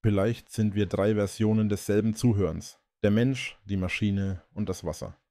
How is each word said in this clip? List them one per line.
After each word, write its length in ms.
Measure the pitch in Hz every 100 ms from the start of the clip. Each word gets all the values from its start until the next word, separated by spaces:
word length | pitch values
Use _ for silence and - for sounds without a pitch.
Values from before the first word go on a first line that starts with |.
Vielleicht 480 | 110 101 104 117 -
sind 240 | - 107
wir 120 | 101 98
drei 260 | 98 101
Versionen 560 | 107 101 - 107 110 107
desselben 460 | 101 - 104 110
Zuhörens. 640 | 107 123 101 87 82 - - _ _
Der 80 | 104
Mensch, 460 | 107 127 131 - -
die 120 | - 98
Maschine 640 | 92 - 104 98 98 92 _
und 160 | - 101
das 140 | 90
Wasser. 320 | 85 73 - - _